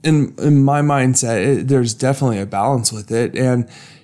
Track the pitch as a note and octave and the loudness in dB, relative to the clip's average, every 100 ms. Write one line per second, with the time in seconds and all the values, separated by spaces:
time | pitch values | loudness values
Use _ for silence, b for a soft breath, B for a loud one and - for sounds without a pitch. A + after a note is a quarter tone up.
0 | D#3+ D3+ - - D3 C#3+ C3+ D3 D3 C#3 | 0 0 0 -2 2 4 4 2 2 2
1 | B2+ B2+ A2+ A2 A#2+ A#2 C3 C3 A#2 A2 | 2 0 0 0 0 0 0 0 0 -2
2 | C3 C#3 C3+ G2+ G2 G2 A#2 C3 A2 G#2+ | -2 0 -2 -2 -4 -2 -2 0 -4 -6
3 | G2+ A2+ A#2+ - B2+ B2 A#2+ B B B | -6 -4 -2 -2 0 0 -4 B B B